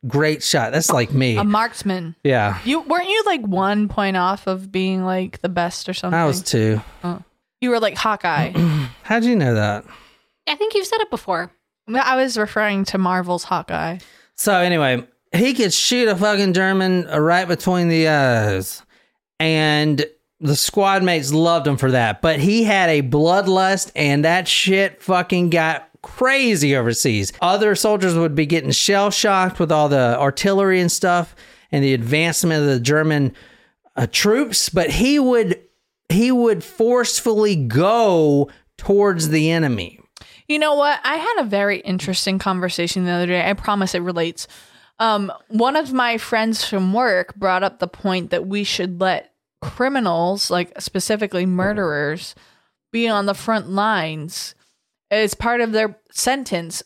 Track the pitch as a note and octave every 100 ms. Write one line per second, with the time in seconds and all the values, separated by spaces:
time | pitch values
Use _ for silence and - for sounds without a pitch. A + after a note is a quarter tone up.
0 | B2+ C#3 D#3 D3+ - D3+ A2+ C#3+ D#3+ C3
1 | A#2+ C#3 C3 G#2+ G#3 G#3 A3+ - G3 F#3
2 | E3 E3 D3 B2+ G#2 F#2 A3+ D#4 D#4+ E4+
3 | F4+ G#4+ G#4+ E4 G#3 F#3 F#3+ G#3 G#3 -
4 | G3 F#3+ F3+ G3 - F#3+ F#3+ F#3+ F#3+ F#3+
5 | F#3 F#3 F#3+ - F3+ F3 F3 - - F#3
6 | F#3 E3+ D#3+ C#3 - A#2 A2 A2 - -
7 | F3 F3 - _ _ _ B3 A#3 G#3+ -
8 | A3 G3+ F3 D3 - F3+ E3+ D3+ C3 -
9 | - A3 A#3 A#3 C#3 A2+ G#2 G#2 - -
10 | - _ _ _ - D4 G#4+ G#4+ F#4+ A4+
11 | A4 A#3+ - F3 F3 _ _ _ - A#3+
12 | B3+ C4 C4 A#3+ G#3 - G#3+ G3 G3 F#3+
13 | F#3 F#3 F3+ F3 - F3 D3+ E3 D#3+ F3
14 | - - _ - - F#3+ F3+ E3+ C#3 B2
15 | - _ _ E3+ B3 B3+ G#3 - - B3
16 | A#3 F#3 G#3 G3+ G3 F3+ F#3+ F#3+ F#3+ F#3
17 | D3+ D3+ D#3 F3 F3+ D#3+ - F3+ E3+ E3
18 | D#3+ D3+ C3+ A#2 G#2 F#2+ F#2+ - _ _
19 | _ _ _ _ D#3+ D#3+ D#3 D3+ D3+ C#3+
20 | D3+ _ _ _ D3+ C#3+ - - G3 F#3+
21 | F#3 E3 C3+ D3+ E3+ E3+ C#3+ C#3 C3 B2+
22 | A2+ G2+ E3 D3+ D#3+ A3 A3 G3 F3 D3+
23 | C3+ C#3+ D#3+ F#3 F#3+ F#3 F#3+ F#3+ - -
24 | D3 C#3+ D#3+ F3+ F3 - - F#3+ G3 -
25 | - F#3 F3 F3+ F3+ E3 D#3+ D3+ - _
26 | - - B3+ C#4 B3+ F#3+ C#3+ C3+ A#2 A2+
27 | C#3 G#2+ G2 - F3 G3 G#3+ G3 A3 G#3
28 | F#3 E3 E3 D3 D3+ E3 C#3 C#3 - G3+
29 | G3+ F#3+ G#3+ F#3+ F#3 - E3 D#3 D3 C#3
30 | B2 A#2+ C#3 C#3 G3 G3 G3 F#3 F3 -
31 | F#3 F3 E3+ - - - _ D3 C#3 C3
32 | A#2 D3 E3+ D#3+ E3+ D#3 C#3+ C3 A#2+ D3+
33 | D#3 D3+ C#3 - - _ _ _ _ -
34 | B2+ - G#3 A3+ C4+ G3+ - - D#3+ C#3+
35 | B3 D4 B3+ A#3+ G3 F3 _ _ _ _
36 | _ F3 A#3+ B3+ A#3 G3 - - A3+ B3
37 | A#3 - A#3+ G#3+ G#3+ F3+ B2+ A2+ F3+ A#3
38 | A3 F3 D3+ C#3+ C#3+ - _ - - G3+
39 | G3+ F3 D#3 D#3 D#3 E3 D3+ A2+ E2+ -
40 | _ - - - _ D4+ D4+ D4 C#4+ C#4+
41 | B3 D#4 F4+ A4 A#3+ G3 G3+ G3+ - F#3
42 | - F#3 - F#3+ G3 F#3 F3+ F3 E3+ -
43 | F3+ F3 F3 F3+ F3 G3+ - G3+ F#3+ F3
44 | F3 F3 E3 E3 - - - _ _ _
45 | A3+ G#3 G3 - _ A3 A#3+ D4+ C#4+ C4
46 | A#3+ A#3 - A3+ A3 A3 - G3 F#3 G#3+
47 | B3+ F#3 F3+ - F#3+ F#3 F#3+ - F3+ -
48 | G3 F#3 E3+ F3 F3+ G3+ G3+ - F#3 F3
49 | F#3+ E3+ - _ _ _ - - B3+ C#4
50 | G#3+ E3 E3+ G3 - F3+ F3 - - F#3+
51 | - G#3+ G#3 F#3+ F#3 F3+ F#3+ G#3 F3+ D3
52 | D3 D#3+ - - _ _ _ _ _ A3+
53 | A#3 G#3 G3+ G3 - A3 G3+ F#3+ G#3 G#3
54 | D#3+ D#3 D3+ - - - _ _ _ _
55 | _ G#3 G#3+ - A#3 A#3+ A3+ A3 A3 G#3+
56 | _ - - C4+ B3+ F3+ E3 -